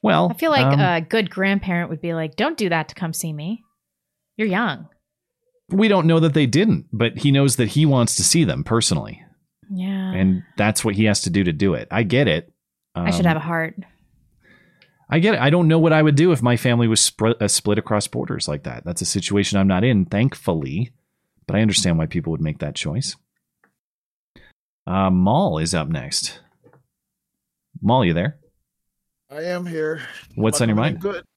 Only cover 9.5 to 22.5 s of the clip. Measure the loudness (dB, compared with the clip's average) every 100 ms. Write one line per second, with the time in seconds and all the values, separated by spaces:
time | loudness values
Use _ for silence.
9.5 | _ -12 -8 -6 -6 -4 0 2 0 -4
10.5 | -2 -2 0 -2 2 2 2 0 0 0
11.5 | 2 0 0 -4 -4 0 2 2 0 -4
12.5 | _ _ _ _ -6 -2 0 0 0 -4
13.5 | -6 -6 -10 -20 _ _ _ _ _ _
14.5 | _ _ _ _ _ _ 0 2 2 4
15.5 | 4 4 4 4 4 4 4 4 4 2
16.5 | 2 2 2 2 2 0 0 0 2 0
17.5 | 0 0 -2 0 -2 -2 -6 -6 -6 -6
18.5 | -6 -8 -12 -10 -6 -4 -4 -2 0 0
19.5 | 2 2 2 2 2 0 0 0 -2 -4
20.5 | -4 -4 -6 -6 _ _ _ _ _ -6
21.5 | 0 0 0 0 0 -2 -4 -4 -4 -4